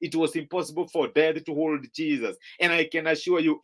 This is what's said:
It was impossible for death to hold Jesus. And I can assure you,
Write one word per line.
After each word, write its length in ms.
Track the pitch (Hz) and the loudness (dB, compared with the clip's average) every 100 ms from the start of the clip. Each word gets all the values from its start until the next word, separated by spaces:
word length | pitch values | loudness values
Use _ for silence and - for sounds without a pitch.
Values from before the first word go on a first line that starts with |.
It 140 | 165 | -6
was 220 | 160 156 160 | 0 0 -2
impossible 500 | 147 180 147 156 175 | -6 -6 -4 -6 -4
for 220 | 170 127 | -2 0
death 360 | 151 160 160 | 4 2 2
to 80 | 160 | -4
hold 320 | 147 156 147 123 | -2 0 -2 -4
Jesus. 440 | - 160 139 110 92 - - | -6 -2 0 -2 -6 -14 -2
And 120 | 175 | 2
I 120 | 170 | 2
can 240 | 160 165 160 | 2 0 0
assure 320 | 156 175 175 | 0 2 2
you, 180 | 156 151 | 4 4